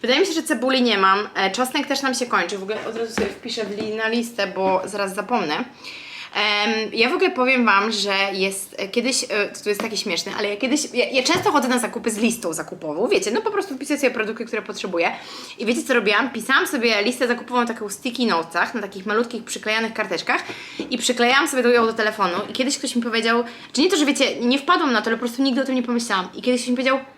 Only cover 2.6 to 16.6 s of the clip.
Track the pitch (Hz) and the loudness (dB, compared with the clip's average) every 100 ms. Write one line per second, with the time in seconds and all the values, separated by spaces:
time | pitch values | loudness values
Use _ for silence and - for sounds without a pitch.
2.6 | 196 214 220 220 226 214 202 - 240 233 | -6 -6 -6 -6 -4 -2 -2 -4 -8 -6
3.6 | 202 208 214 214 220 233 233 - 196 185 | -4 -4 -4 -2 0 0 -2 -2 -2 0
4.6 | 190 185 - 202 196 190 190 240 147 156 | 2 2 0 -4 -2 -4 -2 0 0 -2
5.6 | 247 - - - - - - - 208 208 | -4 -10 -16 -16 -16 -16 -8 -2 2 2
6.6 | 208 220 214 226 240 339 370 - 254 262 | 2 0 -2 2 2 4 2 2 2 4
7.6 | 226 196 214 214 202 196 196 190 190 190 | 6 6 4 0 0 2 0 0 -2 -2
8.6 | - - 196 240 240 262 - 214 202 - | -10 -8 -2 0 0 -2 0 0 0 -2
9.6 | 208 202 226 208 214 170 196 - 202 202 | -4 -2 -2 -4 -2 -4 -4 -4 -4 -2
10.6 | 262 294 240 240 214 254 254 349 427 302 | 0 0 0 0 0 2 2 2 4 2
11.6 | 247 247 208 208 233 214 226 - 175 165 | 2 0 0 -4 -4 0 0 0 -4 -6
12.6 | - 185 156 151 240 392 214 254 440 403 | -8 -8 -6 -2 2 2 2 0 0 -2
13.6 | - 262 - 285 262 - 214 226 233 220 | -4 -8 -4 0 0 0 -4 -4 -6 -6
14.6 | 208 202 202 170 165 - - - - - | -6 -8 -4 0 0 -2 -12 -16 -16 -6
15.6 | 220 247 - 240 208 208 254 233 - 277 | -2 -2 2 2 4 2 0 -4 0 2